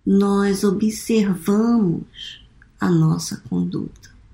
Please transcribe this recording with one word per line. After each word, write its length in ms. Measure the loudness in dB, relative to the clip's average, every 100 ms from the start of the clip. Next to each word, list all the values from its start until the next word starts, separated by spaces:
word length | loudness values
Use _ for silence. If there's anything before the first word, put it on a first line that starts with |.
nós 600 | 2 2 4 2 0 0
observamos 1800 | 0 0 -2 -2 0 2 2 -2 0 0 2 2 2 0 -6 -16 -20 -20 -20 _ -20 -4
a 100 | 0
nossa 460 | 2 2 0 -4 -10 -6
conduta. 640 | -4 -4 -6 -10 -14 -20 -20 -20